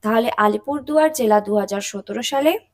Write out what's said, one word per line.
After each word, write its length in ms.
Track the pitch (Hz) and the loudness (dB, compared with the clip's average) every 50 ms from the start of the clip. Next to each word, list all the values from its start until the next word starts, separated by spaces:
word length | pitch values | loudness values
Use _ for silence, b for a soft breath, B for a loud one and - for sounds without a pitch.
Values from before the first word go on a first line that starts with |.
| _ | _
তাহলে 280 | 214 220 226 233 240 - | 0 0 0 0 0 0
আলিপুরদুয়ার 760 | - - 208 208 214 - - 285 294 254 - 302 311 311 311 311 | 2 2 2 2 0 -4 -6 -6 -6 -4 0 2 2 2 2 2
জেলা 280 | - 247 214 214 208 | 0 2 4 4 2
দু 160 | 208 202 208 | 2 2 -2
হাজার 240 | 208 202 - 202 202 | -2 -2 -2 -6 -6
সতেরো 420 | 196 - - 202 190 - 202 214 247 | -6 -8 -10 -12 -12 -8 -8 -6 -6
সালে 360 | - - 277 277 311 339 440 _ _ | -2 -2 2 2 2 2 0 _ _